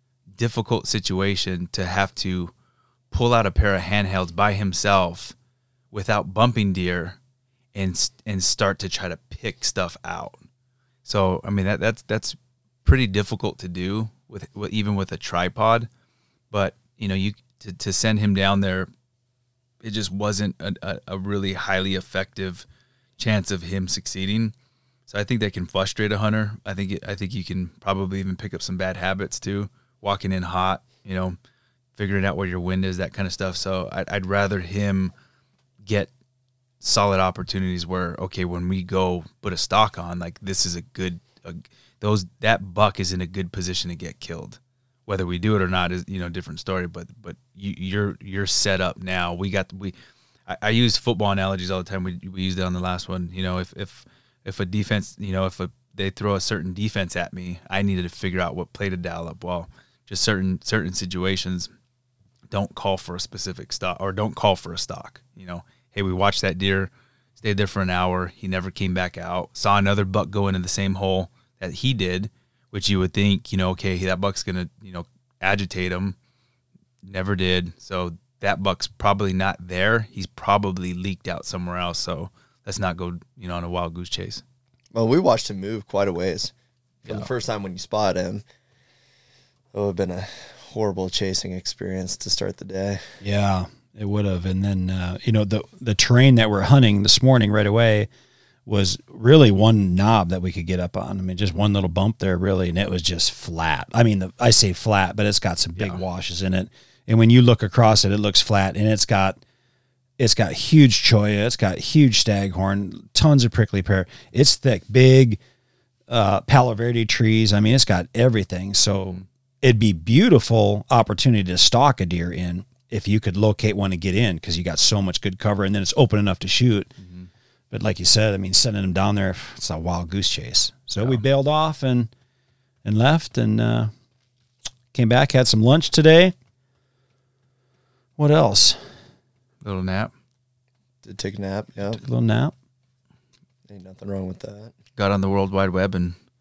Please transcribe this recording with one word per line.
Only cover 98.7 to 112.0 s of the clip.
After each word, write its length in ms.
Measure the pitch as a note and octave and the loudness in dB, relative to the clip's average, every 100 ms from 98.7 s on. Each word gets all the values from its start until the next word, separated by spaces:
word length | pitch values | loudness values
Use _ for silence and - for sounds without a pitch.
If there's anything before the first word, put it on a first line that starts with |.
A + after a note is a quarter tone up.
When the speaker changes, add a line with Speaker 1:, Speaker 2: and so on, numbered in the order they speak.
| G#2 F#2+ F#2 _ | 0 0 -2 _
Speaker 3:
really 420 | - A2+ D#3 B2+ | 0 8 10 10
one 440 | G2 A2 A2 G2 | 8 6 6 4
knob 360 | F2+ G#2 A2+ F2 | 4 4 4 2
that 120 | F#2 | -2
we 80 | F2+ | -4
could 140 | E2+ E2+ | -6 -4
get 140 | F2+ | -4
up 160 | F2+ - | -4 -6
on. 220 | - G2 | -8 -6
I 40 | |
mean, 140 | F#2 F2+ | -6 -2
just 180 | G#2 | -4
one 180 | E2 G#2 | 0 2
little 160 | G2+ F#2+ | 2 0
bump 300 | E2+ G2+ A2+ | 0 0 0
there, 180 | F#2+ F2+ | -2 0
really, 320 | G2 F#2 F2+ | 0 0 0
and 100 | E2+ | -2
it 120 | G2 | -2
was 120 | F#2 | -2
just 300 | E2 E2+ - | -4 -2 -2
flat. 560 | - - E2 E2 D2 - | -4 -10 -4 -2 -2 -2
I 80 | - | 2
mean, 160 | A#2 G2+ | 4 2
the, 120 | F2+ - | -2 0
I 100 | A#2+ | 4
say 220 | - G2+ | 4 4
flat, 420 | F2 A2+ G2+ F#2 G#2+ | 0 0 2 2 2
but 100 | G#2 | 2
it's 120 | G2 | 0
got 200 | G#2+ F2 | -2 -2
some 140 | - | -4
big 200 | E2+ G2+ | -4 -6
Speaker 1:
Yeah. 60 | F2+ | -6
Speaker 3:
washes 440 | F#2 F2 - F2 | -8 -6 -8 -4
in 100 | F#2 | -2
it. 140 | F#2 F#2 _ _ _ - | -2 -4 _ _ _ 0
And 120 | A2+ | 6
when 120 | A2+ | 8
you 100 | A#2+ | 10
look 200 | B2 A#2+ | 8 6
across 420 | G#2 - A2+ G#2+ | 2 4 6 6
it, 80 | G2 | 4
it 60 | G#2 | 0
looks 220 | G#2 - | 2 2
flat, 360 | - G2+ F#2+ G2+ | 2 2 2 0
and 100 | G#2+ | 0
it's 200 | G#2+ - | 2 2
got, 380 | G2+ F#2+ - _ _ _ _ _ _ _ _ | 2 2 -2 _ _ _ _ _ _ _ _
it's 160 | A#2+ | 2
got 180 | - G#2 | 2 0
huge 500 | - - D#3 C3+ G#2 | -2 6 8 8 8
cholla, 280 | - A2+ G#2 | 4 4 4
it's 260 | G#2 A2 - | 0 -2 0
got 220 | G2+ F2+ | -2 -2
huge 420 | - D#3 | 2 6